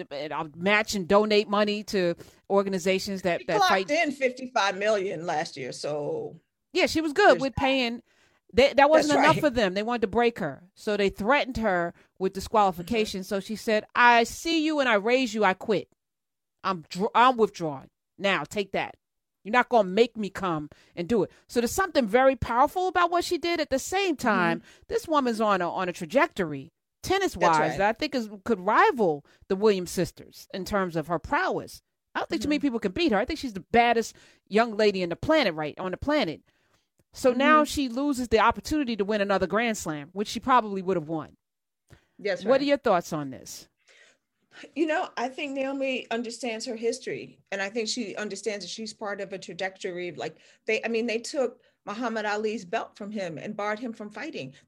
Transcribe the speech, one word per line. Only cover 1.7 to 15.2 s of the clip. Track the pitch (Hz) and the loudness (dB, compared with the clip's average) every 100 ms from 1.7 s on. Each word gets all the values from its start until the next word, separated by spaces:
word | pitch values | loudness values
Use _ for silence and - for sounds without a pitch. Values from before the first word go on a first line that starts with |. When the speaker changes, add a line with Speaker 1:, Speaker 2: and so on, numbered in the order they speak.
| 208 | 0
Speaker 1:
to | 208 202 175 170 - _ - | -4 0 0 -2 -8 _ -2
organizations | 196 196 190 180 190 202 190 | 0 2 0 0 0 -2 -4
that, | 185 170 | -2 -2
Speaker 2:
She | - | 0
Speaker 1:
that | 269 | 2
Speaker 2:
clocked | 370 | 4
Speaker 1:
fight. | 196 190 | 2 2
Speaker 2:
in | 302 311 | 0 0
fifty-five | - 262 247 254 220 196 190 | 0 -2 -2 -4 0 0 0
million | 208 214 190 170 175 | 0 0 -2 -6 -4
last | 156 165 139 | -4 -4 -8
year, | 127 | -10
so | 139 143 147 147 160 151 165 _ _ _ | -8 -6 -6 -4 -6 -8 -14 _ _ _
Speaker 1:
Yeah, | 349 311 | 0 0
she | 320 | 0
was | 320 | -2
good | 330 403 | 4 6
Speaker 2:
there's | 262 | 6
Speaker 1:
with | 269 | 2
Speaker 2:
that. | - | -2
Speaker 1:
paying. | 269 269 240 240 - _ _ _ _ | 0 0 -2 -6 -12 _ _ _ _
They, | 190 269 | 2 4
that | 240 285 | 6 6
wasn't | 311 302 | 6 6
Speaker 2:
That's | 285 | 4
Speaker 1:
enough | 294 311 | 6 4
Speaker 2:
right. | |
Speaker 1:
for | 302 | 2
them. | 240 196 | 2 0
They | 190 | 0
wanted | 220 240 | -2 -2
to | 208 | 0
break | 214 240 233 | 2 0 0
her. | 165 135 - | -6 -8 -16
So | _ - 208 | _ -4 0
they | 196 | 0
threatened | 196 202 285 240 233 | 0 2 2 0 -2
her | 220 180 170 - _ - | 0 0 0 -6 _ -6
with | 190 | -6
disqualification. | 190 - 214 196 175 175 226 214 196 | -4 -2 2 2 0 -2 -2 -2 -4
Speaker 2:
Mm-hmm. | 185 | -6
Speaker 1:
So | 196 | -6
she | 196 208 | -6 -8
said, | - 214 - | -2 -2 0
"I | - 240 233 | 4 6 6
see | 233 - 330 330 | 4 -2 -2 0
you | 302 302 | 0 0
and | 254 | 2
I | |
raise | 214 208 254 | 2 2 0